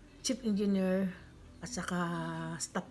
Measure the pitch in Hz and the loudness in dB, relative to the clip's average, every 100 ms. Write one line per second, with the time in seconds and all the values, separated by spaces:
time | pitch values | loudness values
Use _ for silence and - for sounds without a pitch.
0 | - - - 254 226 202 208 196 185 190 | -20 -6 -2 0 2 2 4 4 6 4
1 | 190 - - - - - 175 - 175 180 | 2 -2 -12 -18 -20 -14 -8 -6 -2 0
2 | 175 170 165 165 165 165 - 190 180 | 0 0 -2 -4 -4 -6 -4 -4 -4